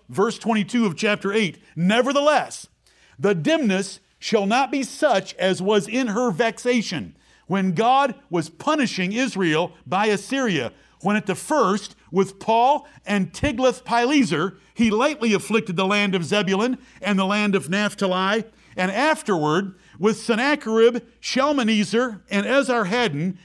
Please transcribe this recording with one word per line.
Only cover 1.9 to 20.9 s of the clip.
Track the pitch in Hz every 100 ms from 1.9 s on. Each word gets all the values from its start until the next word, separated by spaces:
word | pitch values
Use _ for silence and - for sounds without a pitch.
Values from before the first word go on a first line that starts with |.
| 233 254 277 294 277 151 - - _ _ _ _ -
the | 190
dimness | 180 151 320 233 185 196 - _ _
shall | - 220 196
not | 240 277
be | 285
such | 254 - 294 196 -
as | - 185 180
was | 185 214 208
in | 240 247
her | 202 247
vexation, | 165 233 226 247 247 - 160 170 - _ _ -
when | 190 190
God | 165 226 269 277 190 -
was | 170 160
punishing | - - 311 240 - 185
Israel | 220 262 190 175 156 - - -
by | 185 220
Assyria, | 202 - 269 247 160 113 - _ _
when | 185 208
at | 214
the |
first, | 175 - 302 190 208 - - -
with | 175 190 -
Paul | - 226 247 294 - -
and | - 202 185
Tiglath-Pileser, | - 285 240 254 247 - 233 240 302 202 147 185 - _
he | - 226
lightly | 208 285 277 226
afflicted | 196 - 220 214 175
the | 190
land | 208 202
of | 185
Zebulun | 147 208 190 190 240 262 - -
and | 190 196
the | 190
land | 208 208
of | 196 135
Naphtali, | 196 208 - 196 180 190 226 220 _ _
and | - 185
afterward, | 196 302 311 - 180 151 160 196 - _ -
with | 202 220
Sennacherib, | - 220 269 294 220 220 226